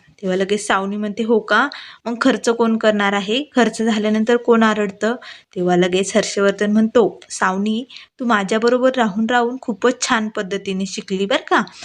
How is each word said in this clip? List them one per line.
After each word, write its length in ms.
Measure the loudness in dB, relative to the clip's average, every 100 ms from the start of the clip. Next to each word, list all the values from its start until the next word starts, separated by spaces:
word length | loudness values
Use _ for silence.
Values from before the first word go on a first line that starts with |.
| _ _
तेव्हा 140 | -4 -2
लगेच 300 | 0 -2 0
सावनी 300 | -2 -2 -6
म्हणते, 260 | -6 -4
"हो 160 | 0 0
का, 280 | 2 0 0 -4 -18 -14 -10
मग 80 | -2
खर्च 280 | 0 2 0
कोण 260 | 0 2 2
करणार 340 | 2 2 0
आहे, 300 | 0 -2 -4 -2 0
खर्च 240 | 0 0
झाल्यानंतर 540 | -2 0 0 0 2 0
कोण 260 | 4 4
आरडतं?" 520 | 4 2 -2 -2 -4 -4 -10 -20 _ -4
तेव्हा 200 | 0 2
लगेच 360 | 2 2 0 0
हर्षवर्धन 560 | 0 0 0 2 0
म्हणतो, 480 | 2 4 4 2 0 -14
"सावनी 520 | -4 -2 0 -2 -2 -6 -16 -20 _
तू 40 |
माझ्याबरोबर 720 | 0 0 0 0 2 2 2 2
राहून 300 | 0 0 0
राहून 260 | 2 0 -4
खूपच 380 | -8 -2 0 0
छान 280 | -2 -2 -2
पद्धतीने 580 | -6 -6 -6 -6 -6 -6
शिकली 400 | -8 -6 -4 -2
बरं 180 | -2 0
का 140 | -2 -2 -10